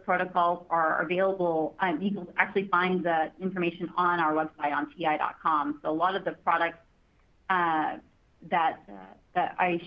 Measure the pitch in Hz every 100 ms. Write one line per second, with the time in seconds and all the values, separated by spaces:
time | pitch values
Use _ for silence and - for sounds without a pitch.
0 | - 180 180 180 175 175 - 165 160 -
1 | 165 180 190 190 175 160 156 - 190 156
2 | 196 196 175 - 196 202 196 175 185 185
3 | 170 165 156 - 185 185 170 170 175 -
4 | 180 175 156 156 156 - 147 143 147 -
5 | 160 151 - - 170 151 143 147 156 156
6 | 180 196 180 - - 170 170 170 _ _
7 | _ _ _ _ - 185 170 160 143 -
8 | - _ _ _ 170 175 156 - - 196
9 | 190 - _ - 165 - 185 170